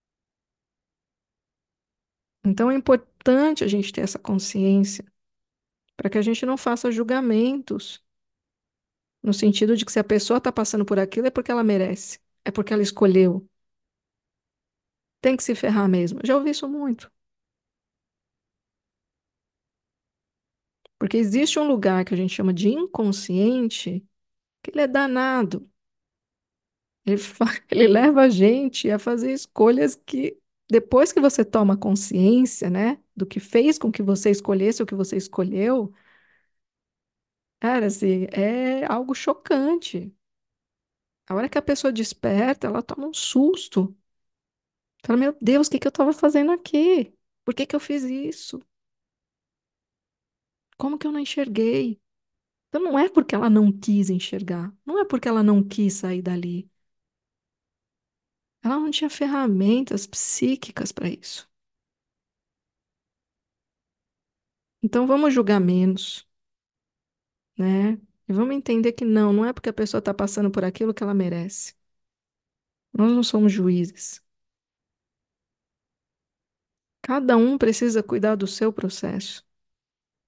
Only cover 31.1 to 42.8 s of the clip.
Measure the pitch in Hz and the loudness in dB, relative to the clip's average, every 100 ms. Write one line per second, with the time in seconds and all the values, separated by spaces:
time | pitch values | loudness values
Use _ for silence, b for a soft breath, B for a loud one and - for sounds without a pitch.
31.1 | 330 277 - 208 226 202 196 208 196 196 | 4 2 2 0 2 2 2 0 -2 0
32.1 | 185 190 247 254 - 175 185 226 285 _ | 2 6 6 4 0 -4 -2 -2 -4 _
33.1 | 214 196 196 - 226 294 311 220 220 196 | -8 -6 -8 0 2 4 2 -2 -2 0
34.1 | 196 208 202 202 196 202 233 214 196 190 | 0 2 0 0 0 0 -2 -4 -4 -4
35.1 | 190 185 - 185 196 220 262 202 b b | -6 -6 -4 -4 -2 0 0 -4 b b
36.1 | b b b b _ _ _ _ _ _ | b b b b _ _ _ _ _ _
37.1 | _ _ _ _ - 226 247 208 196 196 | _ _ _ _ -6 -2 0 0 0 0
38.1 | 185 185 - 208 247 254 262 - 233 254 | 0 -2 -2 -2 0 -2 -2 -4 -4 -4
39.1 | 262 - - - 277 285 339 - 180 196 | -4 -2 -2 0 0 0 -2 -4 -10 -12
40.1 | - _ _ _ _ _ _ _ _ _ | -18 _ _ _ _ _ _ _ _ _
41.1 | _ - 190 277 285 294 277 269 226 220 | _ -8 -4 -2 -4 -2 -2 -2 -2 -6
42.1 | - 233 202 254 277 226 214 | -4 -2 0 0 -2 -4 -6